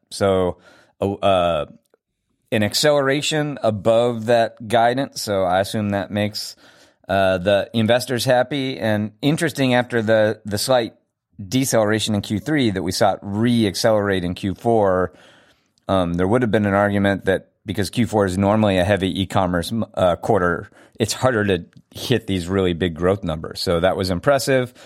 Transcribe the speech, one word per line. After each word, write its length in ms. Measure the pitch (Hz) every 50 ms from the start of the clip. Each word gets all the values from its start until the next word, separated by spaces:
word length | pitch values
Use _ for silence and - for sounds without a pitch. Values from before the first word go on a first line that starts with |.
| _ _
So, 480 | - - 101 98 95 92 92 87 85 - _ - - _ _ _ _ _
uh, 640 | 95 98 101 - 95 98 95 90 87 87 82 73 71 - - _ _ _ _ _ _ _ _ _ _ _ _ _ _ _ 123
an 100 | 107 107
acceleration 960 | 104 - - 151 151 147 143 135 135 139 147 147 - 156 151 147 147 139 -
above 680 | - 110 107 98 85 117 113 117 120 123 120 113 107
that 380 | 117 120 117 113 110 - - 120
guidance. 560 | 104 120 113 117 120 127 135 139 - - -
So 220 | - 110 101 95 95
I 160 | 87 90 95
assume 300 | 98 - - 110 104 101
that 200 | 101 101 - -
makes, 460 | 98 104 104 104 104 - - - - - - - _ _ - _ _ _ _ -
uh, 280 | 95 98 95 95 95
the 320 | 90 87 101 101 98 95 - -
investors 500 | 113 110 107 120 127 - - 127 117 117
happy. 560 | 131 127 123 127 - 151 139 131 131 131 -
And 320 | 95 107 107 104 107 107 - _
interesting, 520 | - 143 160 156 170 143 - 143 135 127 123
after 280 | 123 120 120 123 117
the, 400 | 110 110 113 110 107 107 107 - -
the 120 | 107 101
slight 360 | 104 - 135 131 123 113 - - _ _ _ _ _ _ _ _ - 101
deceleration 680 | 90 123 131 135 - 131 113 107 104 110 107 - - 107
in 60 | 101
Q 180 | - - 107 95
three 300 | - 147 156 147 127 107
that 120 | 92 95
we 120 | 78 95 92
saw 220 | - 113 98 92
it 40 | -
re-accelerate 1000 | - 101 98 107 117 123 120 117 110 98 87 - - 113 107 104 101 101 95 92 87
in 120 | 87 90
Q 200 | - - 98 87
four, 560 | - - 117 117 110 101 95 92 92 90 - - - - - - _ _ _ _ _ _ _ _ _ _ -
um, 240 | 98 95 87 85 87
there 160 | 90 92 95
would 140 | 113 127 123
have 80 | 107
been 140 | 98 110 104
an 80 | 101 98
argument 520 | 101 101 101 101 101 98 98 98 - -
that 220 | 95 92 82 - _ _ _ _
because 260 | 107 92 107 95 -
Q 160 | - 123 113
four 180 | - 107 107 98
is 100 | 92 90
normally 440 | 98 101 98 107 110 107 101 95 90
a 40 | 87
heavy 380 | 101 104 87 95 92 76 98
e-commerce, 500 | 95 - - 101 95 90 90 87 82 - 117 113 95 - -
uh, 220 | - 92 87 82
quarter, 560 | - - - 113 95 87 87 85 - 104 - _ - - _ _ -
it's 140 | 117 - -
harder 320 | - 127 131 123 104 104
to 200 | 98 92 82 85 - _ - _ _
hit 340 | - - - - 123 104 -
these 220 | - 98 92 82
really 260 | 87 98 98 92 90 85
big 220 | 78 92 87 78
growth 280 | 78 87 92 101 101 -
numbers. 380 | 85 78 80 80 - - -
So 180 | - 95 85 82
that 160 | 87 92 82
was 140 | - 95 92
impressive. 640 | 90 85 - 143 139 131 - 139 135 127 123 120 - - -